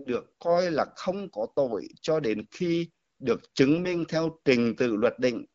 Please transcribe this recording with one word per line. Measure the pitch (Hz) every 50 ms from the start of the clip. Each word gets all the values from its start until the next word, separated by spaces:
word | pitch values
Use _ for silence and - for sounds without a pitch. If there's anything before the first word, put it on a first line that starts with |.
| -
được | 127 120 107 - - _ _
coi | - 170 170 175 185 175
là | 156 123 98 - -
không | - - 185 180 202 196 -
có | - 104 113 - _
tội | 147 139 120 110 85 - - - _
cho | - 160 156 160
đến | 139 110 107 110 110 -
khi | - - 180 170 170 170 170 170 _ _ _ _ _ -
được | 135 120 107 - - _ _
chứng | - 135 139 156 175
minh | 180 185 175 170 160 -
theo | 160 160 165 160 160 - -
trình | 143 127 120 120 117 107
tự | - 127 120 107
luật | 101 117 110 - -
định | 127 127 113 - - -